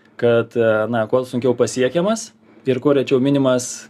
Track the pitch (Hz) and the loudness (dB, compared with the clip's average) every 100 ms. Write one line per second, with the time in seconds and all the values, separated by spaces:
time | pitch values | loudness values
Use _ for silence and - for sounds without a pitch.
0 | _ - 120 117 117 120 113 107 110 117 | _ -2 2 2 0 0 2 2 0 -2
1 | 107 131 127 123 127 120 113 127 127 170 | 0 -2 -2 -4 -2 0 0 0 -2 0
2 | 196 226 - _ _ - 135 123 147 139 | -2 -2 -6 _ _ -12 -4 -2 2 0
3 | 120 131 139 143 131 127 120 - - | 2 0 2 2 2 0 -2 -12 -18